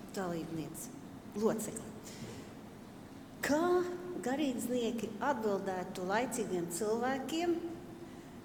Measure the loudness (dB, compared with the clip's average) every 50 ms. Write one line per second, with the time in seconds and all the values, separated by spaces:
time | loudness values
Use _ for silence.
0 | -12 -8 -4 -2 -2 0 0 -2 -2 -4 -4 -4 -4 -4 -6 -8 -10 -10 -10 -12
1 | -12 -12 -12 -12 -10 -6 0 4 6 6 6 4 0 -2 -4 -6 -8 -8 -10 -10
2 | -12 -12 -12 -10 -10 -10 -10 -10 -10 -12 -12 -12 -12 -14 -14 -14 -14 -14 -14 -14
3 | -14 -14 -14 -14 -14 -14 -6 -2 2 4 6 6 6 8 6 6 6 4 0 -4
4 | -4 -4 -4 -2 0 2 2 2 2 2 2 0 0 2 2 2 2 2 2 0
5 | -2 -2 -2 0 2 2 2 4 4 2 2 2 2 0 0 -2 -2 -4 -4 -2
6 | 0 2 4 4 4 2 2 0 0 2 2 0 0 0 0 0 2 2 2 4
7 | 4 2 2 0 0 0 0 2 4 4 4 2 0 -4 -6 -8 -10 -12 -12 -12
8 | -12 -12 -12 -14 -14 -14 -14 -14 -14